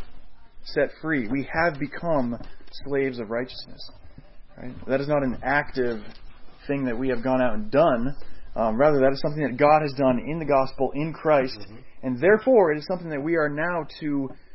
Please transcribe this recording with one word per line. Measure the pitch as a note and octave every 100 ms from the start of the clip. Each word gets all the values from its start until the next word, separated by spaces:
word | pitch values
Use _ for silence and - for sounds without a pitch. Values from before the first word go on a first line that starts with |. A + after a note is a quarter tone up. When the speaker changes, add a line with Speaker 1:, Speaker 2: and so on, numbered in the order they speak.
| - - - - - -
Speaker 1:
set | - - C#3 -
free. | D#3 D3+ G#2+
We | C3+ -
have | E3 E3+ C#3+
become | C#3+ - E3+ D3+ B2 A#2 - - - -
slaves | C3 C#3 C3+ A#2+
of | G#2+
righteousness. | A#2 C3 - - - - - - - - - - -
Right? | B2 A#2+ G2
That | C3
is | C#3
not | D3
an | C3+ A2
active | B2 C#3+ C#3+ C3 A#2+ A2+ G2 - - - - - -
thing | C#3
that | C3 A#2
we | C3
have | A#2+
gone | B2+ B2+
out | B2+
and | G#2+ G#2+
done. | C3+ E3 B2 B2 C#3+ - - - -
Um, | A2+ A2
rather, | D3 D3
that | C3
is | C3+
something | D#3+ D3+
that | C#3 B2
God | D3 D3+
has | D3+
done | C3 C3 B2 B2+
in | D#3+
the |
gospel, | D3 C#3 C3 - C3+
in | C#3 D#3
Christ, | D3 D#3+ D3 B2+ -
Speaker 2:
Mm-hmm. | G2+ G#2+ - -
Speaker 1:
and | C3 B2
therefore | D#3+ G#3+ B3+ B3+ F3
it | D3+
is | -
something | F3+ E3+
that | D3
we | D3 E3+
are | D3
now | D3 E3+ F3 D3 -
to | D3+ C#3+ C3 - -